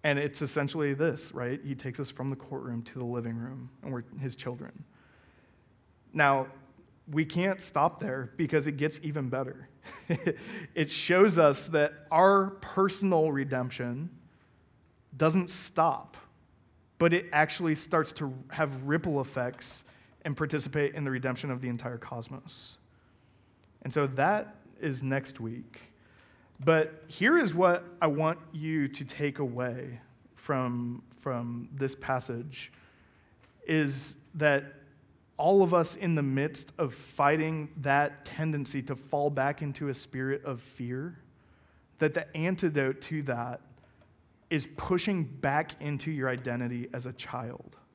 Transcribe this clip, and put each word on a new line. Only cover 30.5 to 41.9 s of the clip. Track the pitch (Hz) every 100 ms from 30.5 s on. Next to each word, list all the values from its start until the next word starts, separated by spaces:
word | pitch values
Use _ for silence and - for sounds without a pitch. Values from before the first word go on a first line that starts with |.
| 135 127 120 120 120 - -
from | - 123 120 120 120
this | 143 135
passage, | 135 - 131 123 120 147 131 - - - _ _ _ _ _ _ _ -
is | 160 147 135 - - -
that | 160 147 139 143 - - _ _ _ _ -
all | 156 196
of | 180
us | 175 165 -
in | 190
the | 160
midst | 139 135 143 - - -
of | 147
fighting | 113 - - 143 156 160 160 151 -
that | 139 139 147 147
tendency | - - 160 151 135 139
to | 131 131
fall | - 147 143
back | 139 135 143
into | 147 135 143
a |
spirit | 127 - 135 131 139
of | 151 123
fear, | - - 120 127 165 170 - _ _ _ _ _ _